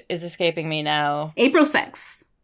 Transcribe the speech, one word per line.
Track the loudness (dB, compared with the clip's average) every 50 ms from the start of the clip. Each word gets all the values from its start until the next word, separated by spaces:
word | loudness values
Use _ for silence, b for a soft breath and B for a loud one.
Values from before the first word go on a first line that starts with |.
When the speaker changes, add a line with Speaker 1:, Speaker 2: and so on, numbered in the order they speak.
| -10 -8
Speaker 1:
is | -8 -8 -8
escaping | -10 -6 -2 -2 -2 0 -2 -4 -4
me | -4 -4 -2
now. | -2 -2 0 0 -2 -2 -4 -6 -6 0
Speaker 2:
April | 2 2 4 6 4 4
sixth. | 4 4 2 -2 -2 -2 0 0 0 -2 -6 _ _ _ _